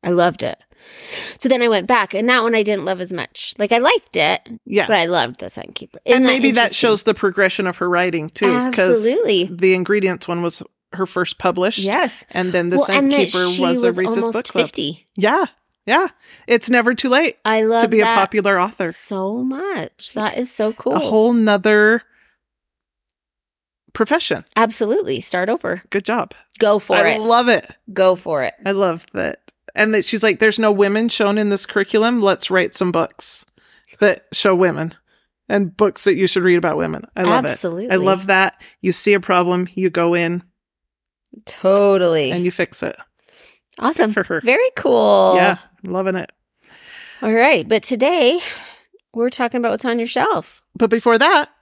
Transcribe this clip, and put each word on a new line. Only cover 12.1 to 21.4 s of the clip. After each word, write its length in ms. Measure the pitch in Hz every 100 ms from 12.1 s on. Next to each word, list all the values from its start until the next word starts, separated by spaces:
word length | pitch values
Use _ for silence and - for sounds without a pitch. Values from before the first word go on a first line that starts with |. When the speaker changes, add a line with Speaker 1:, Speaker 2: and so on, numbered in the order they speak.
| - -
Speaker 2:
And 200 | 180 185
then 180 | 180 175
The 80 | 196
Speaker 1:
Well, 80 | 285
Speaker 2:
Scent 120 | 277
Speaker 1:
and 100 | 277
that 140 | 285 185
Speaker 2:
Keeper 200 | 180 180
Speaker 1:
she 120 | 180
Speaker 2:
was 220 | - 254
a 40 | 240
Speaker 1:
was 100 | 180
Speaker 2:
Reese's 180 | 185 233
Speaker 1:
almost 160 | 233
Speaker 2:
Book 120 | 226 254
Club. 180 | - 151
Speaker 1:
fifty. 420 | - 151 165 _ -
Speaker 2:
Yeah. 300 | 202 302 349 _ _ _ -
Yeah. 220 | 269 269 _ - - -
It's 220 | 233 -
never 240 | 247 233 247
too 140 | 262
late 260 | 254 320 -
Speaker 1:
I 200 | 214 220
love 180 | 220 226
Speaker 2:
to 60 | 226
be 120 | 226
a 40 | 220
Speaker 1:
that 100 | 226
Speaker 2:
popular 440 | 190 214 196 196
author. 280 | 185 - -
Speaker 1:
so 560 | - - 196 190 226
much. 680 | 254 269 381 330 - _ -
That 240 | - 214 -
is 120 | 247
so 200 | - 214
cool. 200 | 220 -
Speaker 2:
A 60 | 294
whole 340 | 277 220 226
nother 680 | 240